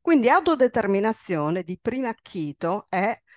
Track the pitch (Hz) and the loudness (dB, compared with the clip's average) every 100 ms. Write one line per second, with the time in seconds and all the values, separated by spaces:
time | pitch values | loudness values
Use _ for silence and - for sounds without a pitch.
0 | - 320 233 330 349 311 254 247 202 196 | 4 4 6 4 2 2 2 2 0 0
1 | 214 226 - 170 151 175 165 180 - 254 | 0 -2 -4 -4 -2 -4 -6 -8 -6 -4
2 | 254 226 - 190 151 143 170 196 - 185 | -6 -8 -12 -8 -8 -6 -4 -4 -4 -2
3 | 202 233 _ | -2 -4 _